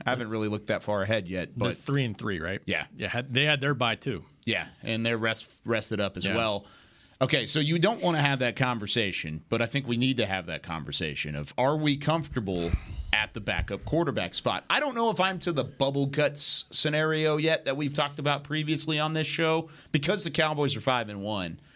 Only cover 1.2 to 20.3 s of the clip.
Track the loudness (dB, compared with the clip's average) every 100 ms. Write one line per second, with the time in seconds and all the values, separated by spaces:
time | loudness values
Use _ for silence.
1.2 | 0 -4 -4 -2 -2 -2 -2 0 0 -2
2.2 | -4 -4 -4 -4 -2 -4 -4 -8 -4 -4
3.2 | -2 0 2 2 0 2 0 0 -4 -6
4.2 | -8 _ -2 -2 -4 -8 -4 -2 0 0
5.2 | 0 -2 -6 -8 -2 0 0 0 0 0
6.2 | 0 0 0 -2 -6 -20 -20 -20 -20 -2
7.2 | 2 2 2 2 2 4 2 2 2 2
8.2 | 2 2 0 0 0 0 0 2 2 -2
9.2 | -6 -8 -2 0 0 0 0 2 2 2
10.2 | 0 -2 -4 -8 -6 -8 -4 -2 -2 -2
11.2 | -4 -6 -4 0 2 2 2 2 0 0
12.2 | -2 -4 -2 0 2 0 -2 -10 -2 0
13.2 | 0 -4 -2 -2 -2 -4 -2 0 0 -2
14.2 | -4 -2 -2 -2 0 0 0 0 0 2
15.2 | 0 0 -2 -2 -2 0 0 2 0 2
16.2 | 2 2 2 2 -2 -2 0 2 2 2
17.2 | 2 4 4 2 0 -2 0 0 -2 -2
18.2 | -2 -2 -2 -4 0 0 0 0 0 0
19.2 | -2 2 2 2 0 -10 -4 0 2 0
20.2 | 0